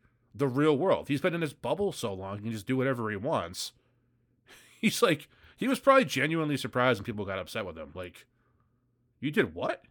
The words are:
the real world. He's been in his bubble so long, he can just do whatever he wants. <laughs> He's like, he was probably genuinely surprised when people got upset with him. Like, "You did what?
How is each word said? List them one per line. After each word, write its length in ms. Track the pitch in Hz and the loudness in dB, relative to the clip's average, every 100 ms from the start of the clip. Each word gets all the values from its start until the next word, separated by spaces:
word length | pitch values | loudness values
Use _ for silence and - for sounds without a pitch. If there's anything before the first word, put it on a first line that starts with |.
| _ _ _ 104 | _ _ _ -2
the 120 | 139 | 0
real 300 | 123 156 139 | 4 4 4
world. 300 | 185 101 78 | 4 2 2
He's 140 | 143 | 0
been 120 | 180 | 0
in 80 | 170 | 0
his 120 | 156 | -4
bubble 380 | - 120 143 - | -4 -4 -2 -2
so 220 | - 113 | -4 -6
long, 240 | 95 95 104 | -6 -8 -8
he 60 | |
can 80 | 110 | -6
just 140 | 110 98 | -6 -2
do 100 | 131 | 0
whatever 320 | 131 123 110 | 0 0 -2
he 60 | 101 | -4
wants. 540 | 127 139 85 92 - - _ _ _ _ _ | -2 -2 -4 -8 -10 -12 _ _ _ _ _
<laughs> 540 | _ _ - - _ | _ _ -20 -20 _
He's 220 | 226 - | -2 2
like, 260 | 196 151 - _ - - | 2 2 -4 _ -16 -4
he 100 | 233 | -2
was 120 | 262 | 2
probably 260 | - 269 208 | 6 6 6
genuinely 500 | 131 147 160 151 139 | 0 0 0 -2 -2
surprised 440 | 113 127 127 107 | -2 2 4 2
when 60 | 110 | -2
people 200 | 104 98 | -6 -4
got 140 | 95 | -6
upset 260 | 90 113 98 | -6 -8 -8
with 140 | 80 | -10
him. 100 | 76 85 | -12 -12
Like, 320 | 90 - - _ _ _ _ _ _ _ _ - | -12 -14 -20 _ _ _ _ _ _ _ _ -8
"You 120 | 147 | -2
did 240 | 151 107 85 | 0 0 -2
what? 260 | - - _ | -4 -6 _